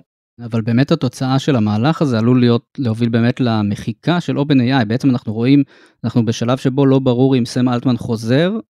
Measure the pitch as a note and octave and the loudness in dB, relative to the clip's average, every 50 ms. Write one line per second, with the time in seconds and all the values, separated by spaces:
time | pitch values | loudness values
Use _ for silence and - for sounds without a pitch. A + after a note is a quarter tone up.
0 | - _ _ _ _ _ _ - A#2+ A#2 A#2 A#2 A2 A2+ A#2 A#2 C#3 - F3 D#3 | -8 _ _ _ _ _ _ -18 -10 -6 -4 -4 -2 0 2 2 2 2 0 0
1 | - B2 - - C3+ B2+ C3 C3+ - - C#3+ A#2+ G#2+ G#2+ G#2 G#2+ A#2 D3+ E3 - | -2 -4 -4 -4 -4 -2 -2 0 0 0 0 0 2 0 0 0 0 0 0 0
2 | E3+ C#3 A#2+ A2 A2 A#2+ B2+ B2+ B2 A#2+ A#2 A#2 - _ _ - C#3+ A#2 A2 A2+ | 0 0 0 0 2 2 4 4 4 4 2 2 -2 _ _ -6 -4 -4 -2 -2
3 | A#2+ A#2 A2+ A#2 A2+ A#2+ B2 - C3 A#2+ A2+ G#2+ G#2 G2+ G2+ - - - A2 - | -2 0 0 2 0 0 0 0 0 0 0 0 0 -2 -2 -4 -6 -8 -10 -6
4 | - - E3+ F3+ - - C3 C3+ C#3+ D3 D3 C3 A#2+ A#2+ C3+ C3+ A#2 G#2 A2 G#2+ | -4 -2 -2 -2 -2 -4 -2 -2 0 2 2 2 2 2 0 0 0 -2 -2 -2
5 | - C#3 B2 A#2+ - A2+ G#2 A2 A#2 B2+ C#3 C#3+ C3+ - _ - - _ _ _ | 0 0 0 -2 -4 -6 -6 -2 2 4 4 4 2 0 _ -20 -20 _ _ _
6 | - A#2+ - B2+ A2+ G#2+ A2+ - A#2 A#2 B2+ C3 - C#3 B2+ C#3 C#3 C#3 C3 C3+ | -6 -4 -2 0 0 0 -2 -2 -2 -2 -2 0 -2 -2 0 2 2 2 2 2
7 | C3+ C3 A#2+ A#2+ C3 C3+ C3+ B2+ A#2 A#2+ - B2+ B2 B2+ B2 A#2+ A#2 C3 B2 A2+ | 2 2 2 2 2 2 2 0 -2 -2 -2 -2 0 0 0 0 0 -2 -2 -2
8 | - - A#2 A2 A2+ A2+ B2 C#3 E3+ F#3 G#3+ A3 - _ | -2 -4 -6 -4 -2 0 0 2 2 0 -2 -6 -8 _